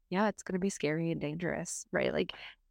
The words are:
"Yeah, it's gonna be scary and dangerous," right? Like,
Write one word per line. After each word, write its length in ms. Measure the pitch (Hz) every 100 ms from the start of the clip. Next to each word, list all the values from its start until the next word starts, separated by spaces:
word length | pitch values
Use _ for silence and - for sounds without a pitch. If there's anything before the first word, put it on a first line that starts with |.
| _
"Yeah, 180 | 180 214
it's 160 | -
gonna 160 | - 185
be 100 | 196
scary 400 | - 147 156 165
and 100 | 160
dangerous," 640 | 147 160 175 156 170 - -
right? 220 | 185 -
Like, 200 | - 175 - - - _